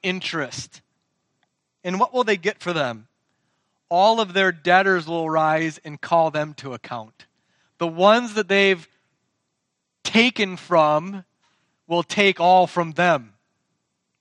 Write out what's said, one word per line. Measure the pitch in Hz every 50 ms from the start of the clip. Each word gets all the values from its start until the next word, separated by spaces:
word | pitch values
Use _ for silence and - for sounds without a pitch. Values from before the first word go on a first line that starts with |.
interest. | - 185 185 185 - - 170 160 139 120 - - - - - - _ _ _ _ _ _ _ _ _ _ _ _ _ _ _ _ _ _ _ _ -
And | 180 185 196
what | 247 - -
will | 254 233
they | 220 202
get | 180 160 208 - -
for | - 175
them? | 170 156 139 120 113 107 113 _ _ _ _ _ _ _ _ _ _ _ _ _ _ _ _ -
All | 170 180 196 220 226 226
of | 214 180
their | 175 196 190 185
debtors | 170 156 143 175 180 185 196 196 185 175 151
will | 160 170 165 160 156
rise | 160 160 156 156 156 160 160 160 151 - -
and | 156 151 -
call | - - 170 165 160 160
them | 147 151 151 151 143
to | - 139 135
account. | 123 113 - - 123 117 110 113 _ - - _ _ _ _ _ _ _ _ _ _ -
The | 170
ones | 165 160 170 190 208 220 247 247 220 208
that | 220 202 170
they've | 196 196 196 196 190 165 156 _ _ _ _ _ _ _ _ _ _ _ _ _ _ _ _ _ _ _ _ _ _ _
taken | - - - 226 233 247 220 - 208 190 185
from | 170 - - 180 160 151 151 151 151 170 196 202 190 180 _ _ _ _ _ _ _ _ _ _ _ _
will | - 170 175
take | 165 - - 214 202 196 185 -
all | 170 180 185 185 175
from | 165 - 180 170 165
them. | 147 165 180 175 160 135 117 107 _ _ _ _ _ _ _ _ _ _ _ _ _ _ _ _ _ _